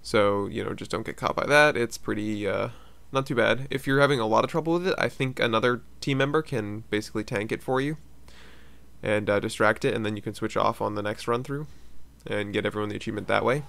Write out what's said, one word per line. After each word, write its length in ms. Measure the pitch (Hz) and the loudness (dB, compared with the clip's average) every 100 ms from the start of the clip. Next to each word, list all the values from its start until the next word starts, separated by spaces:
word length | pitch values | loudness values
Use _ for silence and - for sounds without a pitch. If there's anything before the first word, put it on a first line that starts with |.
So, 460 | - 110 101 101 101 | 2 6 6 4 0
you 180 | 110 | -4
know, 80 | 101 | -4
just 180 | 104 104 | -6 -4
don't 140 | 101 | -4
get 140 | 113 - | -4 -4
caught 180 | - - | -2 0
by 80 | |
that. 320 | - 147 151 131 | 6 6 6 4
It's 220 | 117 - | -2 -4
pretty, 500 | - 107 107 107 101 | -4 -2 -2 -2 -2
uh, 220 | 101 113 - - - - | 0 -2 -6 -18 -18 -4
not 140 | 135 135 | -2 0
too 80 | |
bad. 320 | 120 110 117 135 | 2 4 4 0
If 180 | 135 - | -6 2
you're 140 | 135 | 4
having 180 | 139 139 | 6 4
a 80 | 110 | 4
lot 180 | 110 | 4
of 60 | 131 | 4
trouble 220 | 165 160 | 0 0
with 120 | 170 180 | 0 2
it, 80 | - | 2
I 140 | 120 | 0
think 280 | - 131 127 | 0 -4 0
another 440 | 117 113 123 123 - - | 2 4 2 0 -4 -8
team 160 | - 135 | -2 2
member 240 | 139 151 | 2 2
can 440 | 156 123 104 107 110 | 0 -4 -4 -8 -4
basically 360 | 104 107 110 | -4 -2 -6
tank 280 | 104 107 110 | -2 -4 -2
it 100 | 117 | -4
for 160 | - 131 | 0 0
you 200 | 139 156 - - - - - - - - - - | 0 -6 -12 -18 -18 -18 -18 -18 -18 -18 -18 -8
and, 260 | - 107 104 | 0 0 2
uh, 120 | 101 | 2
distract 440 | 110 - 107 110 | 0 2 4 4
it, 80 | 135 | 0
and 140 | 110 107 | 0 -2
then 100 | 107 | -4
you 60 | |
can 100 | 110 | -8
switch 240 | 104 110 104 | -4 -2 2
off 240 | 101 - | 0 2
on 140 | 104 | -2
the 80 | 104 | -2
next 260 | 104 107 - | -4 -4 -2
run 140 | 120 | -2
through 220 | 127 143 151 - - - - - - | -2 -8 -8 -14 -12 -10 -12 -14 -6
and 280 | 107 101 | -4 -2
get 100 | 104 | 0
everyone 240 | 104 104 107 | 0 -2 -4
the 80 | 104 | -4
achievement 320 | - 104 92 | -6 -6 0
that 160 | 104 | 2
way. 180 | 107 135 | 2 0